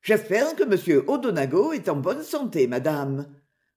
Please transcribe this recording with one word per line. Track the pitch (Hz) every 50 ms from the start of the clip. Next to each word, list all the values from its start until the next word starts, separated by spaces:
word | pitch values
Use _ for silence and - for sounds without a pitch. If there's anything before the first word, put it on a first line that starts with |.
| _
« |
J'espère | - 214 208 214 - 180 220 277 311 320
que | - 196
monsieur | - 196 175 - 175 156 139 - -
O'Donaghue | 269 277 240 254 190 151 139 135 143 180 233 320 320
est | 262 165 -
en | 156
bonne | 143 135 170 240 285 311
santé, | - - 294 277 226 - 165 131
madame, » | 123 123 123 131 156 151 147 139 139 139 135 143 143 - - _ _ _ _ _ _ _